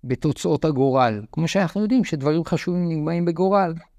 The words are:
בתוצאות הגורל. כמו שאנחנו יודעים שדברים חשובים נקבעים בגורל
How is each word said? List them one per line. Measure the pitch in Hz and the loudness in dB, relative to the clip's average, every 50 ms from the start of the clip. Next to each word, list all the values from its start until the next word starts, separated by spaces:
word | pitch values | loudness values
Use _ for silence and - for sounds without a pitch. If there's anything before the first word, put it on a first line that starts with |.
| - | -4
בתוצאות | 127 123 123 - 156 139 - - 180 160 139 - | -4 -4 0 0 0 -2 0 0 0 0 0 0
הגורל. | - 151 127 135 139 127 131 127 120 110 104 104 - | 0 2 2 2 2 4 4 2 2 2 -2 -8 -8
כמו | - - 160 165 | -4 -2 -2 0
שאנחנו | - 196 196 160 - 202 | 0 0 0 0 0 -2
יודעים | 214 214 247 262 220 | 0 2 2 2 2
שדברים | - - 151 135 147 151 165 165 | 0 -2 -2 0 0 0 0 0
חשובים | - - 156 - - 175 175 175 170 | 0 -2 -4 -2 -2 -2 -2 -2 -2
נקבעים | 160 156 151 156 170 175 175 | -2 -2 -2 -2 -2 0 0
בגורל | 175 170 160 185 190 196 202 196 170 165 165 - _ _ | -2 0 0 0 2 2 2 2 0 -2 -8 -12 _ _